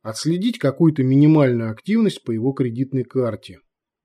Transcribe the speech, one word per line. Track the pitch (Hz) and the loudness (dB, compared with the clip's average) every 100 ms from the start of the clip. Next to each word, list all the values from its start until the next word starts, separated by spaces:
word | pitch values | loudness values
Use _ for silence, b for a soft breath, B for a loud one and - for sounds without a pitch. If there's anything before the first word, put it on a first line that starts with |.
отследить | 110 - 156 175 233 233 | -12 -6 -4 -2 -4 -2
какую-то | 135 131 165 151 | -4 2 2 2
минимальную | 127 135 151 156 135 120 113 | 2 4 6 6 4 0 -4
активность | 110 - 220 214 - | -8 -2 0 0 -2
по | - | -6
его | 113 127 | -4 -4
кредитной | 135 127 113 135 135 | -2 -4 -4 -4 -4
карте. | 120 131 120 107 - 90 _ _ _ _ | -4 -4 -4 -6 -16 -20 _ _ _ _